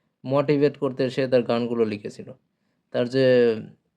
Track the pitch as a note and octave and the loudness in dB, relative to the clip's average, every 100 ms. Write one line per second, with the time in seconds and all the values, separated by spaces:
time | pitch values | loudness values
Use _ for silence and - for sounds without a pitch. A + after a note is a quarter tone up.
0 | _ _ C3 C#3 C#3+ C#3+ C#3+ C#3 C#3 B2+ | _ _ -2 0 2 2 2 0 -6 -2
1 | B2+ C3+ C3 B2+ A2+ A#2 A#2+ A#2 A2 G2+ | -4 -2 0 0 2 -2 -2 0 -2 -2
2 | G#2+ - G2+ - _ _ _ _ _ B2 | -10 -14 -18 -20 _ _ _ _ _ -6
3 | A#2+ C3+ C3 B2 A#2+ A2 G#2+ _ _ | -2 2 4 4 4 0 -8 _ _